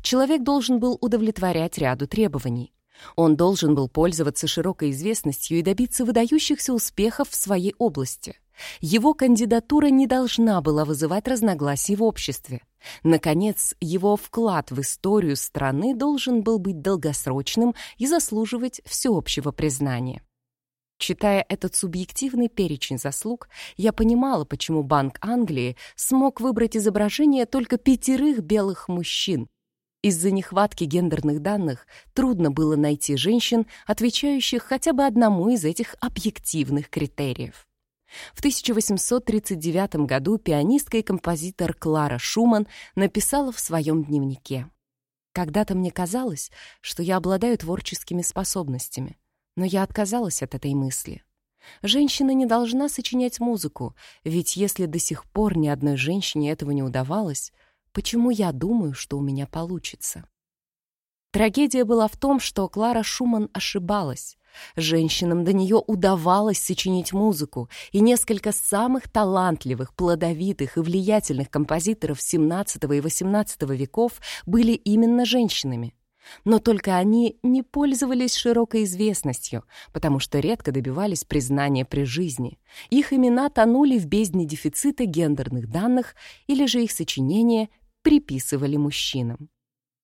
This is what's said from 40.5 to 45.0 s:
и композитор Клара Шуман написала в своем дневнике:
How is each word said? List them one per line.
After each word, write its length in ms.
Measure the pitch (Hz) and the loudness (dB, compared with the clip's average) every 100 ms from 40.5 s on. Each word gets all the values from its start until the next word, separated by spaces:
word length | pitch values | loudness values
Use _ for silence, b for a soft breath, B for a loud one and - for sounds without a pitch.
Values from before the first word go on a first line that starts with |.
| 147 156 285 - 226 | 2 4 2 2 -2
и 40 | |
композитор 720 | 214 190 - 170 170 - 170 | -2 -2 -2 -4 -4 -4 -4
Клара 460 | 165 160 156 147 120 | -2 -2 0 0 -2
Шуман 480 | - - 233 220 208 B B - | -4 2 4 4 0 B B 0
написала 560 | 196 214 - 277 269 | 0 2 0 0 -2
в 80 | 226 | -4
своем 440 | - 160 151 160 | -4 -2 0 0
дневнике: 640 | 147 147 139 131 - 131 139 _ _ _ | 0 0 -2 -6 -8 -10 -10 _ _ _